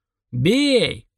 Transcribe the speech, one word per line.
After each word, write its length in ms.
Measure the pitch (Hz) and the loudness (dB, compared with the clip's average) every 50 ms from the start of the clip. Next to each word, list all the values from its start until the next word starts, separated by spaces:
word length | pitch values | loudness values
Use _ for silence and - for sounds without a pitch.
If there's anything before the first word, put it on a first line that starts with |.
| _ _ _ _ _ _ | _ _ _ _ _ _
«Бей! 760 | - 123 123 160 220 269 294 285 269 240 180 139 - 101 - _ _ | -6 -2 0 0 2 2 2 2 2 0 0 -2 -6 -10 -16 _ _